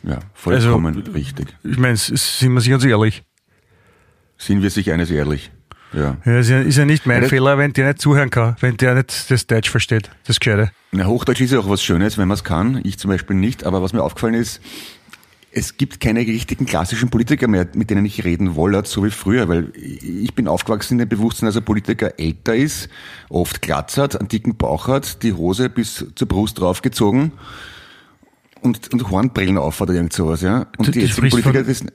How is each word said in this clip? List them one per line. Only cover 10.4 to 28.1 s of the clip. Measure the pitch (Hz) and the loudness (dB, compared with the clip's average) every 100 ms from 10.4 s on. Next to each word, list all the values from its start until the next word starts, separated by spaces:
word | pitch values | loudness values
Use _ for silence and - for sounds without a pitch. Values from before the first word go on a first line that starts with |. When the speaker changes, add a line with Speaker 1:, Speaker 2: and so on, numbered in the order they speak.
Speaker 2:
Gescheite. | - 104 104 _ _ | 2 2 0 _ _
Speaker 1:
Na, | 92 95 | -2 0
Hochdeutsch | 117 - 120 | 0 0 0
ist | 127 | 2
ja | 127 | 2
auch | 98 | 2
was | 98 | 0
Schönes, | - 85 104 107 | 2 2 2 2
wenn | 92 | 0
man's | 101 | 0
kann. | - 82 110 131 | 0 0 0 -2
Ich | - - | -4 -4
zum | 101 | -2
Beispiel | 92 - 98 | -2 0 0
nicht, | 104 131 | 0 -2
aber | - 92 | -2 -2
was | 92 | -2
mir | 113 | -2
aufgefallen | 71 - 113 | -4 -2 -2
ist, | 113 113 - - - - - _ - _ _ _ - | -2 -4 -8 -18 -18 -18 -20 _ -20 _ _ _ -6
es | - - | -6 -4
gibt | 131 - | -6 -2
keine | 120 113 | 0 0
richtigen | 113 113 - - 131 | 0 -4 -6 -6 -2
klassischen | 80 92 117 123 | -2 -2 -2 0
Politiker | 117 120 147 120 | 0 0 2 2
mehr, | 98 90 | 2 0
mit | - 107 | -2 0
denen | 98 | 0
ich | 101 - | 0 -2
reden | 92 85 92 76 | -2 0 0 2
wollte, | 90 98 104 | 2 2 0
so | - 101 | -2 -2
wie | |
früher, | 104 95 120 95 | -2 0 2 2
weil | 85 82 | 0 -2
ich | - - 69 64 87 117 | -10 -14 -12 -10 -6 -4
bin | - 98 | -2 0
aufgewachsen | 80 - 107 - | -2 -2 -4 0
in | 123 | 0
dem | 120 | 0
Bewusstsein, | 107 110 - 113 | 0 0 0 -2
dass | 110 | -2
ein | |
Politiker | 110 107 104 110 104 - | -2 -2 -2 -2 -4 -2
älter | 80 78 - | -6 -4 -2
ist, | 113 151 - - - - - - | 0 0 -4 -12 -18 -20 -20 -4
oft | 85 87 - | -2 -2 -6
Glatz | - 71 73 - | -4 -4 -2 -2
hat, | 139 - | 0 -2
einen | 101 | -4
dicken | 110 120 104 | -2 -4 -2
Bauch | 60 73 - | -2 -2 0
hat, | 135 - - | -2 -2 -4
die | 113 | -4
Hose | 90 82 95 127 | -2 -2 0 -2
bis | - 107 - - | -2 -6 -8 -12
zur | - - | -6 -2
Brust | 95 107 - | 0 -2 0
raufgezogen | 90 90 104 - 107 123 156 - - - - - - - _ | -2 0 -4 0 2 2 0 -4 -20 -20 -20 -20 -20 -20 _